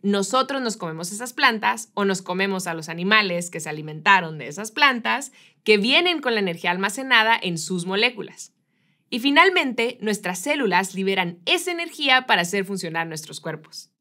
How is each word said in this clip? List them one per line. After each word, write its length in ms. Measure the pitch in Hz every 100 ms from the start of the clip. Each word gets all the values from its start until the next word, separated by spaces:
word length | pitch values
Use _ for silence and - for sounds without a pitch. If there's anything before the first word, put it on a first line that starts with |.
nosotros 600 | 196 202 196 262 262 277
nos 160 | 240 -
comemos 340 | 175 160 175
esas 220 | 208 247
plantas 560 | 302 269 220 214 226 -
o 120 | - 196
nos 160 | 190
comemos 460 | 185 180 196 190 185
a 60 |
los 140 | 165 160
animales 640 | 165 180 214 196 175 175
que 100 | 165
se 100 | 156
alimentaron 680 | 151 151 156 175 196 165 156
de 100 | 120
esas 240 | 170 220
plantas, 600 | 302 294 339 220 233 277 - - _
que 140 | - 208
vienen 440 | 220 302 359 330
con 140 | 262 220
la 40 |
energía 320 | 190 170 175
almacenada 640 | 180 196 233 262 240 220 226
en 160 | 180 165
sus 280 | - 185 175
moléculas. 680 | 196 240 226 - - - _ _ _ _ _ _
Y 100 | 247
finalmente, 800 | 269 294 381 359 285 233 233 -
nuestras 380 | 214 208 180 180
células 540 | 285 302 226 180 190
liberan 460 | 180 190 190 175 175 -
esa 260 | 349 359
energía 560 | 339 339 - 277 262 254
para 160 | 214
hacer 200 | 175 202
funcionar 440 | 185 190 180 165 165
nuestros 320 | 156 - 139
cuerpos. 500 | 165 151 - - - _